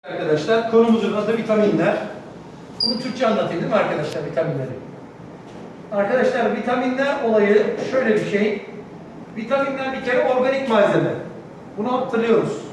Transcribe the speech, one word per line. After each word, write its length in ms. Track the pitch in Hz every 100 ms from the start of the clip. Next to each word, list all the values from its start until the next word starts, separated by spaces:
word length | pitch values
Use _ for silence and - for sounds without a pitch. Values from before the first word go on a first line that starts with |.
| -
Arkadaşlar, 600 | - 156 151 208 226 226
konumuzun 420 | 226 233 220 202
adı 240 | 208 208 226
vitaminler. 580 | 220 214 202 160 202 - - - - - - - - - 254
Bunu 140 | 233
Türkçe 280 | 254 - 233
anlatayım 340 | 196 - 165
değil 120 | -
mi 60 | 196
arkadaşlar, 460 | 175 - 151 - -
vitaminleri? 440 | 165 156 139 131 101 - - - - - - - - - - -
Arkadaşlar, 640 | 202 202 254 220 247 214 202
vitaminler 680 | 240 254 262 254 285 - 233
olayı 380 | 214 202 214 233 - -
şöyle 240 | 262 226 202
bir 100 | 165
şey. 400 | 196 220 - - - - - - - - -
Vitaminler 560 | 226 269 277 269 269
bir 120 | - 240
kere 180 | 254
organik 460 | - 254 262 269 233
malzeme. 400 | 220 202 - - - - - - - - 202
Bunu 140 | 233
hatırlıyoruz. 680 | 254 - 226 226 - - - -